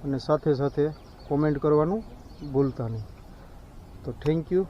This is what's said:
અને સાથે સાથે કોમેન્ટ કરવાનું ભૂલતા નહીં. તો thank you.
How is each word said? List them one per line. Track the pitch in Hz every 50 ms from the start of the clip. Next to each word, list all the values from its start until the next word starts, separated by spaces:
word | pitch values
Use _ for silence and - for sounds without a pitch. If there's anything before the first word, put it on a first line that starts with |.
| -
અને | 143 139 127
સાથે | - - 151 147 - 160 147 127
સાથે | 139 143 - - 143 156 151 - - - - - -
કોમેન્ટ | - 147 143 151 151 147 147 -
કરવાનું | 151 151 151 151 165 196 220 220 - - - - - - - 147 143 135
ભૂલતા | 135 139 135 123 - 123 113
નહીં. | 113 110 104 - - - - - - - - - - - - - - - - - - - -
તો | 131 117 - -
thank | 151 156 165 156 -
you. | 180 185 190 170